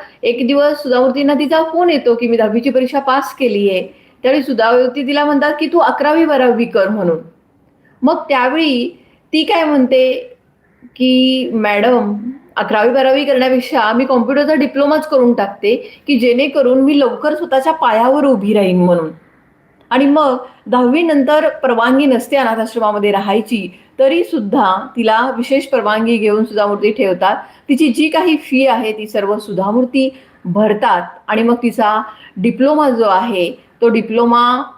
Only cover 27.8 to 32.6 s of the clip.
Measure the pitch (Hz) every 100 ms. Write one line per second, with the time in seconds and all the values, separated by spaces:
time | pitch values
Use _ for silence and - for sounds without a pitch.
27.8 | 311 226 311 320 359 311 - 262 269 254
28.8 | 220 214 214 220 196 208 208 180 190 233
29.8 | 247 269 262 262 - _ 180 185 214 208
30.8 | 233 185 180 - - 214 233 240 240 226
31.8 | 208 214 226 - - - 214 233